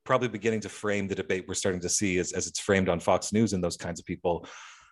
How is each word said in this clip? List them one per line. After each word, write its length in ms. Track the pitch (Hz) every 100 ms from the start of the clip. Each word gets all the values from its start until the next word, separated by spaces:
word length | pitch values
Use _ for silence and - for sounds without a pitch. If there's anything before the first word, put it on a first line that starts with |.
probably 240 | - 127 123
beginning 320 | 107 113 110
to 100 | 104
frame 380 | - 104 101 98
the 80 |
debate 300 | 98 95 92 95
we're 80 |
starting 260 | 92 101 90
to 80 | 87
see 300 | - 101 90
as, 140 | 85
as 160 | 80 -
it's 100 | -
framed 300 | - 95 92
on 100 | 85
Fox 340 | - 90 -
News 200 | 104 110
and 100 | 92
those 140 | 87 -
kinds 240 | 87 85
of 60 | -
people. 380 | 82 90 82 - - - - -